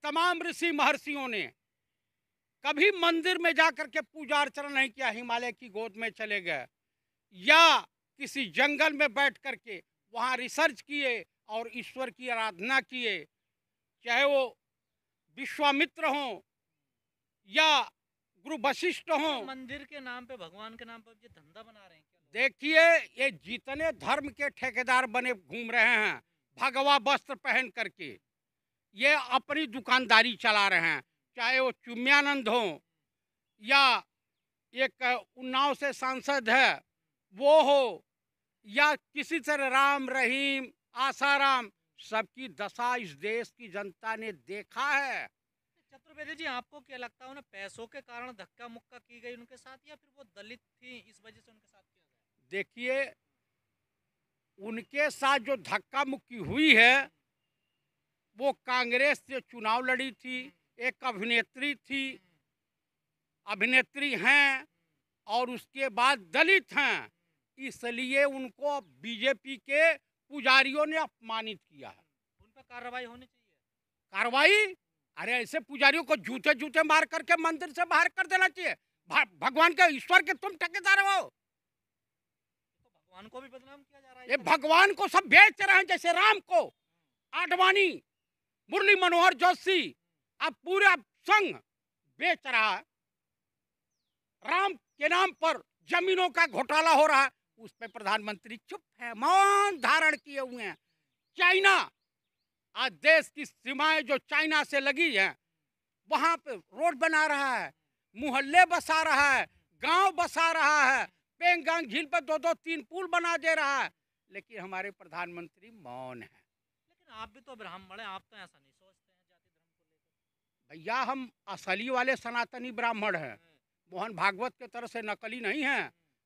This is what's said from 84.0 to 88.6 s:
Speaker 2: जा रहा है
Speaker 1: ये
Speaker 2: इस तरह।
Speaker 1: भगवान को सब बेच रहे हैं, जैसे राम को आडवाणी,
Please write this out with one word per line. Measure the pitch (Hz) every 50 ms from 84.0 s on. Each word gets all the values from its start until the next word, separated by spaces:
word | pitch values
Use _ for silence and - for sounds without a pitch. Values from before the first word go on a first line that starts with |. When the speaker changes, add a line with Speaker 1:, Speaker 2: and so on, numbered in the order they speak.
Speaker 2:
जा | _ -
रहा | 254 254
है | 254 233
Speaker 1:
ये | 269
Speaker 2:
इस | 269
तरह। | 180 - 320
Speaker 1:
भगवान | 294 277 311 320 349 392 403 392
को | - 403 330
सब | - 392 392
बेच | 233 262 370 415 427 - -
रहे | 392 392 381
हैं, | 381 381
जैसे | 339 359 349 - 339
राम | 339 349 403 440 427 392
को | - - 370 330 233 - - _ _ _ _ _ _ _ _ _ _ _
आडवाणी, | - 320 359 302 359 359 370 381 381 403 381 339 220 139 - _ _ _ _ _ _ _ _ _ _ _